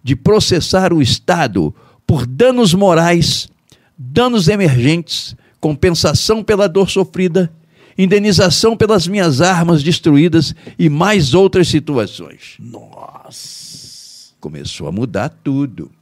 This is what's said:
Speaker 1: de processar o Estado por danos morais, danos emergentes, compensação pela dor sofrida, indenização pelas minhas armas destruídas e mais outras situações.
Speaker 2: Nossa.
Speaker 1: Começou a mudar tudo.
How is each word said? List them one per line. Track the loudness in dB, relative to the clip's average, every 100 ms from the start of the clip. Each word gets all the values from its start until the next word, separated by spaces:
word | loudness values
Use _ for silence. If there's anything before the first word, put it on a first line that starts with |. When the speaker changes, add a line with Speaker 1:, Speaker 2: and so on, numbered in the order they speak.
Speaker 1:
de | -4 -2
processar | 2 2 2 -2 0 0 2
o | 2
Estado | 0 -2 -2 -2 0 -2 -4 -6 _ _ -2
por | -2 -2
danos | 0 2 4 2
morais, | 4 4 4 4 2 0 -4 -8 _ _ _ _ _
danos | -4 0 2 2 0
emergentes, | 2 2 2 2 0 -4 -10 -12 -18 _ _
compensação | -4 0 0 0 0 0 0 -2
pela | 0 0 2
dor | 2 0
sofrida, | 0 -4 -2 0 0 -2 -6 _ _ _ -2
indenização | 2 2 2 2 2 2 0 0
pelas | 0 2 0
minhas | -2 0 2
armas | 0 0 2 2
destruídas | 0 0 2 4 4 2 -2 -8 -16 -2
e | 0
mais | 2 0 0 2
outras | 2 2 2 0
situações. | 0 -2 -4 -4 -10 -20 -20 -20 -20
Speaker 2:
Nossa. | -20 -20 -20 -20 -20 -20 -20 -20 -18 -18 -20 -20 -20 -20 -20 -20 -20 _
Speaker 1:
Começou | -16 -14 -14 -10 -8
a |
mudar | -6 -6 -6 -8
tudo. | _ -6 -6 -6 -10 -18 _